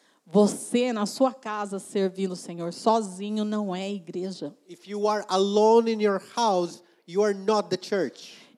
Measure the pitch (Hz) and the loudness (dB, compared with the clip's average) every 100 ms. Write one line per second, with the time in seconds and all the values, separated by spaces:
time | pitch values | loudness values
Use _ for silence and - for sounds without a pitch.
0 | _ _ - 185 202 - - 240 247 220 | _ _ 0 4 4 2 -2 0 0 -2
1 | 208 - 262 262 220 214 208 196 - 208 | -4 0 0 0 -10 -8 -6 -8 -4 -2
2 | 190 185 190 180 - 170 170 170 226 226 | -2 -2 -6 -6 -12 -8 -8 -2 2 2
3 | 202 180 208 214 214 214 202 180 196 202 | 0 -8 -6 -4 -2 -4 -4 -6 -6 -8
4 | 160 180 190 180 - - - 170 190 208 | -8 -8 -8 -8 -12 -12 -20 -20 -10 -2
5 | 208 208 - 185 202 208 220 233 226 220 | 0 0 0 0 4 6 6 6 4 2
6 | 208 196 - - 233 180 175 - _ _ | 2 0 -4 0 2 2 0 -6 _ _
7 | - 185 208 196 196 214 175 180 - 202 | -6 0 0 0 2 2 0 -4 -2 -2
8 | 135 - - - - | -2 -4 -20 -20 -16